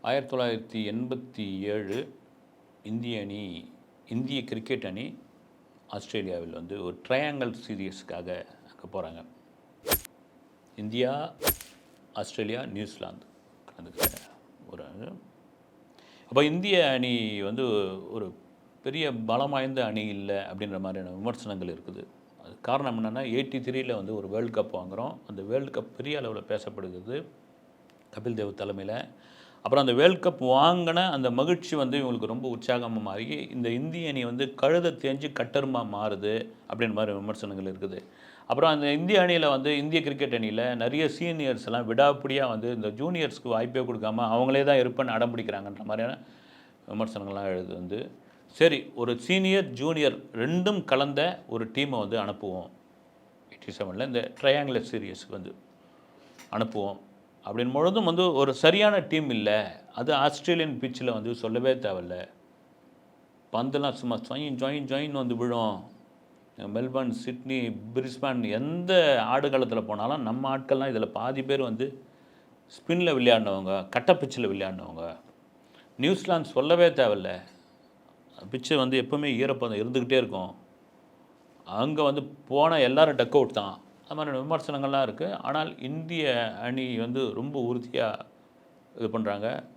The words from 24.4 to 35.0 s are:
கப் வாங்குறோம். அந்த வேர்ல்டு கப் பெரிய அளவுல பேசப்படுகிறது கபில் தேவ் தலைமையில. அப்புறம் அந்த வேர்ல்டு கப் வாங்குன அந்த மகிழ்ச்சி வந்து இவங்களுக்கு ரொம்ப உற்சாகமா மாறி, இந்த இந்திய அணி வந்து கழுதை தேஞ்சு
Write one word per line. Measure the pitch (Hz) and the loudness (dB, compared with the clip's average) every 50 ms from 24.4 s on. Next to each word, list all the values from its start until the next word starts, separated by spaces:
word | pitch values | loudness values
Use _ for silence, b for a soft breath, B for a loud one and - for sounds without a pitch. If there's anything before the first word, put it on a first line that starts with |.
| 120 120 110 107 | -4 -2 0 -2
கப் | 104 110 - | -2 -2 -4
வாங்குறோம். | 92 90 92 95 104 120 147 - - - | -8 -8 -8 -8 -6 -6 -6 -8 -12 -14
அந்த | - 104 95 | -14 -12 -10
வேர்ல்டு | 95 104 117 135 139 131 - 120 | -6 -2 -2 -2 -2 -4 -6 -8
கப் | 113 - - | -8 -8 -12
பெரிய | - 123 143 147 143 | -10 -6 -6 -4 -4
அளவுல | 127 113 110 101 101 | -4 -6 -6 -8 -4
பேசப்படுகிறது | - 107 104 - - - 101 95 92 90 90 95 110 127 151 170 - - - - _ _ _ _ _ _ _ _ - _ _ _ _ | -4 -6 -4 -4 -8 -10 -10 -10 -10 -10 -12 -8 -8 -8 -8 -8 -12 -20 -20 -20 _ _ _ _ _ _ _ _ -20 _ _ _ _
கபில் | - 110 107 123 113 | -14 -8 -6 -4 -2
தேவ் | 110 104 101 101 | -2 -4 -6 -6
தலைமையில. | 104 101 101 98 98 95 98 107 - - - - B B B B B B B B B B | -6 -6 -6 -6 -6 -6 -6 -6 -6 -8 -10 -14 B B B B B B B B B B
அப்புறம் | 104 131 143 139 | 4 4 6 6
அந்த | 127 120 127 | 6 6 8
வேர்ல்டு | 151 180 190 - - 185 | 8 8 8 6 2 0
கப் | - - 135 | 0 2 4
வாங்குன | 127 127 135 147 165 180 180 170 165 165 170 185 185 | 6 8 8 8 8 6 6 2 2 2 2 2 2
அந்த | 151 135 127 123 | 0 2 0 2
மகிழ்ச்சி | 117 127 143 165 175 170 175 - 160 | 2 2 4 2 2 0 0 -2 0
வந்து | 151 135 127 135 143 | 0 0 2 0 0
இவங்களுக்கு | 135 123 120 113 110 | 0 0 -2 -2 -2
ரொம்ப | 107 117 123 131 131 117 | -4 -4 -4 -4 -6 -6
உற்சாகமா | 113 - - 123 120 120 113 113 110 | -4 0 0 0 2 0 -2 -4 -4
மாறி, | 104 98 95 104 113 135 151 147 131 - - | -4 -4 -6 -6 -6 -6 -6 -8 -8 -8 -6
இந்த | 127 120 117 | -4 -2 0
இந்திய | 117 123 143 160 160 170 165 156 | 0 0 -2 -4 -4 -4 -4 -4
அணி | 139 131 123 | -2 -2 -4
வந்து | 120 120 127 139 131 - | -4 -2 -2 -2 -4 0
கழுதை | - - 139 165 175 170 170 | 2 4 6 6 6 4 2
தேஞ்சு | - - | -2 0